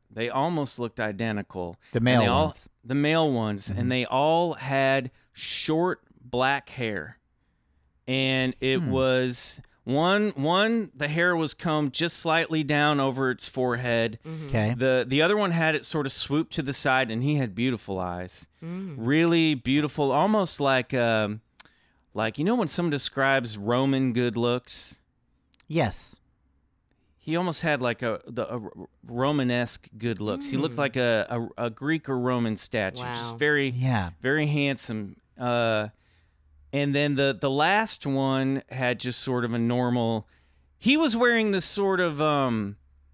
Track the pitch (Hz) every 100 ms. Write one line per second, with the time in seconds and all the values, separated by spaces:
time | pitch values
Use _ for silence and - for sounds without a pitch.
0 | _ 110 117 127 156 165 139 - 120 -
1 | 107 98 113 104 95 92 87 - - 117
2 | 120 123 117 131 156 - - _ 117 139
3 | 147 165 156 120 107 101 101 98 123 127
4 | 120 127 151 165 175 - 135 135 135 135
5 | 127 _ _ - - - - 160 180 -
6 | _ _ 123 123 131 139 - - 113 98
7 | 73 - _ _ _ _ _ _ _ _
8 | - 131 131 131 127 - 131 131 139 131
9 | 131 127 127 123 - - - _ - 139
10 | 175 208 208 143 147 185 220 233 185 139
11 | 147 160 180 170 156 - 170 151 147 -
12 | 165 - 165 165 160 160 143 147 147 143
13 | 135 131 131 123 - 131 127 120 127 117
14 | 113 110 156 160 147 113 107 123 131 127
15 | 123 139 170 208 196 165 160 151 - 160
16 | 135 - - 143 160 - 139 135 143 131
17 | 123 113 139 147 120 95 127 113 - 95
18 | 90 87 90 - - _ 165 180 190 104
19 | 113 156 170 170 160 139 123 139 147 -
20 | 139 135 190 214 175 - 139 131 123 127
21 | 117 110 104 110 _ _ - _ _ _
22 | _ 104 110 120 170 247 165 - 175 143
23 | - 135 135 135 120 107 101 123 135 135
24 | 131 117 123 113 120 123 - - - -
25 | _ _ _ _ _ _ - 160 113 -
26 | - - _ _ _ _ _ _ _ _
27 | _ _ - 165 180 151 165 143 123 117
28 | 120 104 - 123 107 120 104 - 90 _
29 | - 120 139 147 123 123 120 - - 110
30 | 117 101 104 92 - 131 160 120 139 127
31 | 120 113 - 120 117 - 117 110 139 160
32 | 143 131 123 123 117 110 - 113 95 123
33 | 123 120 117 117 147 147 135 123 131 117
34 | 87 90 127 151 151 147 143 135 - 110
35 | 98 - _ - 123 120 113 110 107 _
36 | _ _ _ _ _ _ - 143 143 139
37 | 147 139 139 107 139 139 160 208 220 -
38 | 143 135 135 135 135 135 - 127 123 123
39 | 123 120 - 123 120 120 117 123 123 123
40 | 113 113 - _ _ _ _ _ 233 302
41 | 311 226 247 233 220 190 - 202 196 185
42 | 175 147 156 143 131 110 101 101 _ _
43 | _